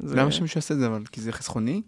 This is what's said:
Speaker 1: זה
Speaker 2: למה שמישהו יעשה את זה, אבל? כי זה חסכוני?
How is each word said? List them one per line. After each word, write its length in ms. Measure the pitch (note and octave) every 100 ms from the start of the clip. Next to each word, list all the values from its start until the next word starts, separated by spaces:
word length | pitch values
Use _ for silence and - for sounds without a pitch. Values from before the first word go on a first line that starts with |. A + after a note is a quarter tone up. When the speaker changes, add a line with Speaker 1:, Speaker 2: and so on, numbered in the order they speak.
| C#3+
Speaker 1:
זה 80 | C#3
Speaker 2:
למה 140 | C#3
שמישהו 260 | C#3+ E3 D#3+
יעשה 160 | -
את 40 | D3+
זה, 80 | A#2+
אבל? 160 | A2 G#2+
כי 80 | -
זה 120 | A2+
חסכוני? 500 | A2+ - A#2 A2+ F#3+